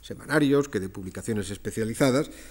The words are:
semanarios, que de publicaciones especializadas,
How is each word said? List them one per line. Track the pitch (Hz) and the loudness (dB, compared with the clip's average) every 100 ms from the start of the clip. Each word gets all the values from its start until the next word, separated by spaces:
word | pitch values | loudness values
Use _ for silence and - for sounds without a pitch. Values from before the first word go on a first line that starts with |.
semanarios, | - 120 - 151 143 143 139 | -12 -12 0 4 6 4 2
que | - | -2
de | 92 | -4
publicaciones | 101 92 95 104 107 92 | -8 -10 -8 -2 -2 -2
especializadas, | 101 107 113 110 117 139 127 151 - - | -6 -6 -4 -4 2 4 4 0 -8 -18